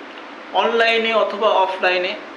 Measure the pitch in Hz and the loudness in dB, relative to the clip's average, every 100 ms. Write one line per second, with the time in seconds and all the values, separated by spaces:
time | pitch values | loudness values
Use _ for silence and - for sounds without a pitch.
0 | - - - - - 185 214 233 226 226 | -16 -16 -16 -16 -4 0 2 2 2 2
1 | 226 220 196 208 214 185 185 - 185 180 | 2 2 0 2 2 4 2 2 0 0
2 | 180 208 - | -2 -6 -12